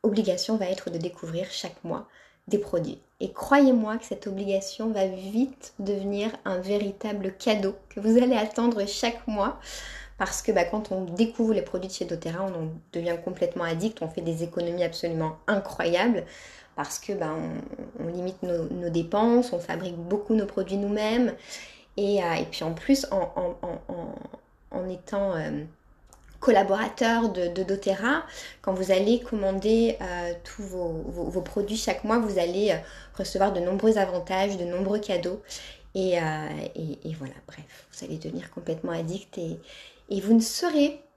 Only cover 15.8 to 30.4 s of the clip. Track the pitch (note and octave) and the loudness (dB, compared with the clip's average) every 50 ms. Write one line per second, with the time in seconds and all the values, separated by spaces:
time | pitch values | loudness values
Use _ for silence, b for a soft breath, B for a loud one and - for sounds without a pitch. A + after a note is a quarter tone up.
15.8 | - E3+ E3+ F3+ G3+ B3 A3+ F3+ B B B B B B B B B B B - | 0 2 4 4 4 4 2 2 B B B B B B B B B B B -6
16.8 | C#3+ - - - - - G3+ F3+ E3 D#3 D#3 D#3+ D#3+ D#3+ D#3+ D#3+ - - - - | -6 -6 -6 -10 -6 -6 -4 -2 -2 -4 -4 -4 -6 -6 -6 -8 -8 -10 -12 -12
17.8 | - - - - - E3+ E3+ F3+ F3+ F#3 F#3+ - - F3+ F3 E3+ D#3+ - F3+ F3+ | -12 -12 -10 -8 -6 -6 -4 -4 -6 -6 -6 -6 -4 -2 -2 -2 -2 -4 -4 -4
18.8 | F3 E3+ E3 E3+ E3 E3 - G#3 A3+ A#3 A#3 B3 A#3+ - - F3 E3+ - D#3+ E3 | -4 0 0 0 0 2 2 4 6 6 6 6 4 4 -2 -4 -4 -4 -6 -6
19.8 | F#3 F3+ F3 E3+ E3+ F3 G3 G#3 G#3 - A3 A3 G3 G3+ - G3 F#3+ F#3 G3 G3+ | -6 -6 -8 -8 -2 -2 -2 -2 0 2 2 2 2 0 -2 -4 -2 -2 -2 -2
20.8 | G3+ G3+ G3+ G#3 G#3+ A3 A3+ A#3+ B3 A3 - B B B B B B B B B | 0 0 0 0 0 2 4 4 2 2 0 B B B B B B B B B
21.8 | B B - - G3+ G3 G3+ G3 F3+ E3+ E3 - E3 D#3+ - - E3+ D#3+ E3 E3 | B B -4 -2 0 2 2 2 2 2 0 0 -2 -4 -6 -4 -4 -4 -4 -4
22.8 | - - C#4 C4+ - - G3 F#3+ E3+ - - - F3+ F3 F3 - - F3+ E3+ - | 4 4 4 4 4 0 0 0 0 -2 -4 -4 -4 -4 -4 -6 -6 -8 -8 -8
23.8 | - - F3+ E3+ E3+ - - - - - - - _ _ _ _ _ - - F#3 | -8 -10 -8 -8 -8 -10 -10 -12 -14 -16 -18 -18 _ _ _ _ _ -8 -6 -4
24.8 | F#3 F#3 F#3 F3+ - - G#3 G3 G3+ G3 F3+ D#3+ D#3 D#3 D3 D3 D3+ D#3+ - _ | -4 -4 -6 -8 -8 -4 -2 0 0 0 0 -2 -2 -4 -4 -6 -6 -10 -16 _
25.8 | _ _ _ _ _ - - - - - - - - C4+ A3+ G3 G3 F#3+ G3 G#3 | _ _ _ _ _ -20 -20 -20 -20 -20 -14 2 4 6 6 8 6 6 2 2
26.8 | A3+ A3+ - - A#3+ A3+ A#3 A#3 A#3 A3 F#3 F3+ F3 F3 F3 F#3+ F#3+ F3+ G3 G3 | 2 -4 0 2 2 4 4 4 2 2 2 0 -2 0 0 -2 0 0 -2 0
27.8 | - G3 F#3+ F#3+ G#3 B3 D4 E4 - B B B B B B B - G3+ F#3+ F#3 | 2 0 0 2 2 2 2 0 -2 B B B B B B B -2 -2 0 0
28.8 | F#3+ F#3 F#3+ F#3 G3+ G#3 A#3+ A#3+ - - A3+ G#3 G3 F#3+ F#3+ F#3+ F#3+ G#3+ A3 A3+ | 4 4 4 6 6 6 4 4 2 -2 -2 0 0 0 0 2 4 4 6 6
29.8 | A#3 A3+ A3+ - F#3+ F3+ F3+ F3 F3 F3 F3 F3 | 6 4 2 0 -4 -6 -4 -4 -2 -4 -4 -6